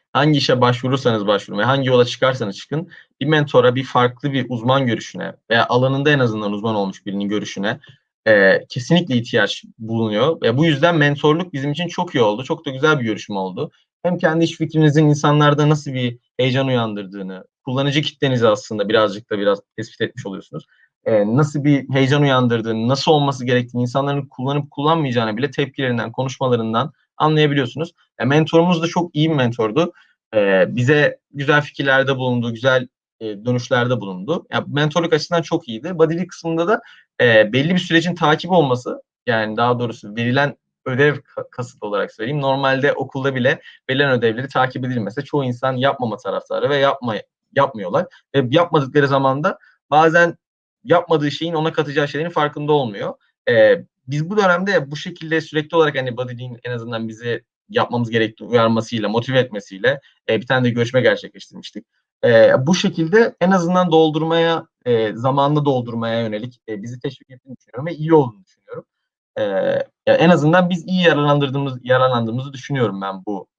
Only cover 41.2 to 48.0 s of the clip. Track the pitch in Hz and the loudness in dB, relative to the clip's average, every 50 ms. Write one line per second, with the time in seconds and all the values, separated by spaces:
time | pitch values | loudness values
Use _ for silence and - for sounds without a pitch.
41.2 | - _ _ - - - - - 123 - - _ 110 104 101 98 92 - - - | -8 _ _ -12 -12 -10 -10 -12 -12 -12 -12 _ -10 -6 -4 -4 -4 -6 -6 -8
42.2 | 110 127 151 147 139 135 135 135 139 135 135 131 135 143 - - 135 127 - 135 | -8 -6 -4 -2 -2 0 0 0 2 0 0 2 0 0 0 -2 -6 -6 -6 -4
43.2 | 131 139 135 131 120 135 160 - - - - _ _ - 131 135 143 139 127 117 | -4 -4 -2 0 0 0 0 -2 -6 -14 -20 _ _ -4 -2 0 2 2 2 2
44.2 | 117 113 110 120 135 - - 135 127 123 - 131 127 127 127 120 101 101 104 147 | 2 0 -2 -2 -8 -4 -2 0 0 0 -2 -6 -6 -6 -4 -4 -6 -6 -8 -8
45.2 | - - - 143 135 123 123 123 135 131 131 123 131 139 - - 127 110 104 101 | -8 -4 -4 -2 -2 -2 -4 -2 -2 -2 -2 0 0 -2 -2 -2 -4 -6 -6 -6
46.2 | - - - - - - 104 107 117 135 143 139 139 139 139 - 123 117 104 95 | -6 -6 -6 -6 -6 -6 -4 -2 0 0 2 2 2 2 0 -2 -4 -6 -6 -6
47.2 | - _ _ _ _ _ _ 135 139 135 131 107 95 90 113 160 | -8 _ _ _ _ _ _ 0 0 0 -2 -6 -8 -4 -2 -2